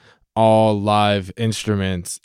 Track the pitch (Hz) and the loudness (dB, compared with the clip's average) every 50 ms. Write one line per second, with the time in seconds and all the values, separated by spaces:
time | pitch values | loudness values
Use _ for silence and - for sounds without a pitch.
0 | _ _ _ _ _ _ _ 110 113 110 110 110 110 110 107 104 101 104 104 104 | _ _ _ _ _ _ _ 0 2 4 4 4 4 2 0 0 0 0 2 2
1 | 104 104 101 101 92 95 - - 117 113 107 - - 110 104 98 95 95 92 87 | 2 2 0 -2 -4 -8 -8 -4 -4 -4 -4 -4 -4 -2 -2 -2 -2 -4 -4 -6
2 | 87 - - - | -8 -10 -14 -16